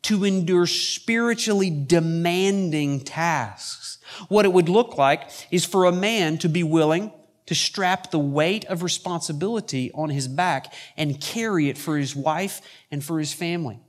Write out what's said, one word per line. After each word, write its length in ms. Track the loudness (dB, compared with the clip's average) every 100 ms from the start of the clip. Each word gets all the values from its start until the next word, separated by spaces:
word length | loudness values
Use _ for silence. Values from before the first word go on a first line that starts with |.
to 220 | 0 2 2
endure 420 | 2 2 2 2
spiritually 1000 | 0 -4 -4 -2 0 0 0 0 2 2
demanding 1300 | 0 2 4 4 0 0 2 2 2 0 0 0 -2
tasks. 960 | -4 -2 0 0 -4 -8 -12 -12 -14 -16 -18 -16 0
What 180 | 4 6
it 80 |
would 160 | 6 6
look 280 | 4 2 2
like 320 | 4 4 -2 -18 -2
is 140 | -2 2
for 200 | 4 4
a 60 |
man 460 | 4 0 2 0 2
to 100 | 0
be 140 | 0
willing 480 | 2 4 4 2 -2 -12 _ _ -6
to 80 | -2
strap 560 | -2 0 0 0 -2
the 80 | -2
weight 460 | 0 2 0 0 -4
of 180 | -4
responsibility 1080 | -4 -4 -4 -6 -6 -4 -2 -4 -4 -4 -4
on 160 | -4 -4
his 180 | -4 -4
back 460 | -2 0 -2 -6 -20 -18 -6
and 220 | -4 -4
carry 480 | -6 -4 -2 0 0
it 80 | -2
for 200 | -4 -4
his 180 | -4 -4
wife 460 | -2 -2 -4 -8 -16 -20 _
and 120 | -10
for 160 | -4 -4
his 140 | -4
family. 460 | -6 -4 -4 -6 -10